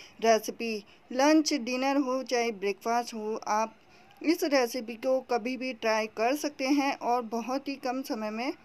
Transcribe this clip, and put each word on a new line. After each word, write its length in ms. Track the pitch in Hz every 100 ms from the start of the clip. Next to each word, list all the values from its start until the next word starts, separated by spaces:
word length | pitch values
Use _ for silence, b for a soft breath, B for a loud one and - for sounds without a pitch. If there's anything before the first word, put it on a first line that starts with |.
| B -
रेसिपी। 560 | 226 220 220 - 233 214 B B -
लंच, 420 | 254 285 311 302 294
डिनर 420 | 226 254 269 277
हो 220 | 254 262
चाहे 280 | 247 240 233
ब्रेकफास्ट 600 | 202 202 190 233 240 233
हो, 220 | 226 214 220
आप 380 | - 214 220 - B B B B
इस 220 | 285 349 330
रेसिपी 480 | 277 240 254 220 226
को 240 | 262 262
कभी 320 | 254 240 226 254
भी 160 | 262 233
ट्राई 320 | 226 220 220
कर 260 | - 233 294
सकते 300 | 294 294 262
हैं 280 | 285 277 -
और 240 | 233 247
बहुत 440 | 220 226 233 269 277
ही 80 | 269
कम 240 | 254 254
समय 260 | 269 233 214
में 220 | 220 262 349